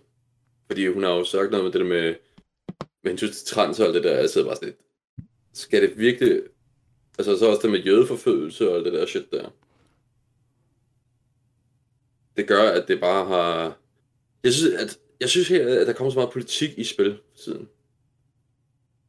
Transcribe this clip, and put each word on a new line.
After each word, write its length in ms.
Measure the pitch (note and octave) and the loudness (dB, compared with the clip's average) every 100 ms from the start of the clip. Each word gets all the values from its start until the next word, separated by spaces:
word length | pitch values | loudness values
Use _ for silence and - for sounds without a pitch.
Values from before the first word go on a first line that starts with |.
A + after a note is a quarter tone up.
| _ _ _ _ _ _ - | _ _ _ _ _ _ -10
Fordi 200 | G2 F#2+ | -4 -2
hun 160 | F#2 | 0
har 60 | F#2+ | 0
jo 140 | F2 | 0
sagt 280 | F2+ F#2+ G2 | 0 -2 0
noget 120 | G#2 F#2 | 0 -2
med 60 | |
det 100 | F2+ | -2
der 60 | F2+ | 0
med, 280 | E2+ E2 E2 _ _ _ _ - - - _ | 0 0 -4 _ _ _ _ -18 -16 -16 _
med 80 | F#2 | -8
hensyn 160 | F#2 G#2 | -4 -6
til 140 | - - | -6 -6
trans 320 | G#2+ F2 G#2+ | -2 0 2
og 60 | G#2+ | 0
alt 100 | F2 | 2
det 80 | |
der, 160 | E2+ C2+ | 0 2
jeg 100 | C2+ | 0
sidder 180 | - C2 | 0 -2
bare 80 | - | -4
sådan 120 | - | -10
lidt... 100 | - _ _ _ - - _ _ | -14 _ _ _ -20 -20 _ _
Skal 280 | - - G#2 | -20 -2 2
det 160 | G2 G#2+ | 2 2
virkelig... 440 | A#2+ A#2+ B2 F2 - _ _ _ _ _ _ - | 0 2 2 2 -2 _ _ _ _ _ _ -6
Altså 200 | G2+ F#2+ | -2 2
så 120 | A2 | 4
også 120 | G#2 | 4
det 100 | A2+ | 2
med 80 | G2 | 0
jødeforfølgelse 880 | F#2 G#2 B2 A#2+ - F#2 D#2 - G#2 | 4 4 4 0 0 0 -2 -2 0
og 60 | F2 | 0
alt 100 | F2 | -2
det 80 | |
der 120 | E2 F2 | -2 -4
shit 260 | F#2+ - | -6 -6
der. 180 | - - - _ _ _ _ _ _ _ _ _ _ _ _ _ _ _ _ _ _ _ _ _ _ _ _ _ _ _ - | -8 -8 -18 _ _ _ _ _ _ _ _ _ _ _ _ _ _ _ _ _ _ _ _ _ _ _ _ _ _ _ -6
Det 100 | G#2 | 0
gør, 220 | G2+ G#2+ | 4 4
at 160 | F2+ F2 | 2 0
det 120 | F#2 | 0
bare 260 | F2+ F#2+ F#2 | 0 0 0
har... 500 | F#2 E2+ E2 E2 - _ _ _ _ _ _ | 0 0 -2 -4 -8 _ _ _ _ _ _
Jeg 100 | B2 | 0
synes, 200 | C3 D#3+ | 2 2
at, 260 | - - - _ - | 0 -4 -10 _ -8
jeg 100 | B2+ | -2
synes 180 | F3+ E3+ | 0 2
her, 340 | F3+ B2 B2 | 2 2 2
at 60 | A2+ | 2
der 60 | |
kommer 180 | A#2 C3+ | 0 -2
så 80 | C3 | 0
meget 140 | B2 | -2
politik 440 | B2+ A#2 - D3+ A#2 | -2 -8 -4 -4 -4
i 60 | |
spil 380 | A2 - G2+ G2+ _ | -6 0 0 -2 _
for 60 | _ | _
tiden. 320 | - - - _ _ _ _ _ _ _ _ _ _ _ _ _ | -12 -12 -14 _ _ _ _ _ _ _ _ _ _ _ _ _